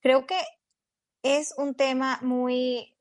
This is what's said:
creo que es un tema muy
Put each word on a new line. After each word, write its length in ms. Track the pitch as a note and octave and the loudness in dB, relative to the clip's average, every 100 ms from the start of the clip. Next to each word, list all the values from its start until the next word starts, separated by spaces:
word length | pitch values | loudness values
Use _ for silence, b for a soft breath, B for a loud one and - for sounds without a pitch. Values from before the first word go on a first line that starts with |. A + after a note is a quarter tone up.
creo 240 | C4 C4 C4 | 6 4 2
que 100 | F#4 - _ _ _ _ _ _ _ | -6 -6 _ _ _ _ _ _ _
es 300 | C4 C#4+ D4+ - | 0 0 -2 -6
un 180 | C#4+ C4 | -6 0
tema 440 | C4+ C4 C4 B3+ | 0 0 -2 -2
muy 760 | B3+ B3 B3 B3 B3+ B3 G#3 _ | -2 -2 0 0 -2 -4 -8 _